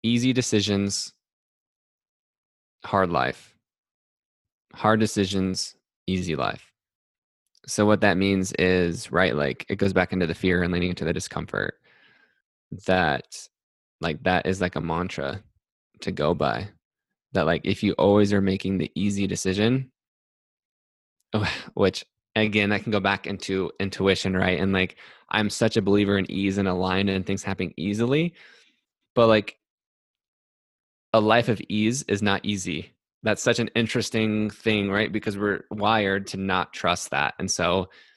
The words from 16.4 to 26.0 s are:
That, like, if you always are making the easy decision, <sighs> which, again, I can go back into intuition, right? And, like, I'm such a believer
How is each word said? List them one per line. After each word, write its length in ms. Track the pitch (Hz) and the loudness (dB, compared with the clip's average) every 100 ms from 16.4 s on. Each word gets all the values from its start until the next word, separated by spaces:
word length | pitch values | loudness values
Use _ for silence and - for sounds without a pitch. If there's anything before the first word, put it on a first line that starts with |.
| 71 55 104 _ _ _ _ _ _ | 0 -2 -8 _ _ _ _ _ _
That, 120 | 98 80 | 0 2
like, 160 | 85 - | 2 0
if 180 | 104 | 0
you 80 | 104 | 0
always 380 | - 101 104 101 | 2 4 6 4
are 100 | 101 | 2
making 360 | 98 95 95 95 | 2 -2 -2 -2
the 140 | 87 - | -4 -2
easy 320 | 101 101 98 | -2 -2 -2
decision, 640 | 98 95 95 107 131 131 _ _ _ _ _ _ _ _ _ _ _ _ _ _ | -2 -2 2 2 2 -4 _ _ _ _ _ _ _ _ _ _ _ _ _ _
<sighs> 400 | 107 101 - - | -2 -2 -6 -10
which, 320 | - 98 - - _ _ 113 | 0 0 0 -14 _ _ -2
again, 360 | 107 104 101 | 0 2 0
I 80 | 104 | 0
can 120 | - | -2
go 100 | 104 | -2
back 260 | 98 98 - | 0 -2 -4
into 440 | 95 - 95 90 - | -10 -4 -4 -4 -6
intuition, 540 | 98 - 98 92 98 92 | -8 0 2 2 0 0
right? 240 | 92 87 | 0 0
And, 120 | 98 | 0
like, 260 | 95 92 - - - _ | 0 -2 -4 -20 -20 _
I'm 200 | 107 104 | 0 0
such 260 | - 113 117 | 0 0 2
a 60 | |
believer 360 | 98 101 | 2 2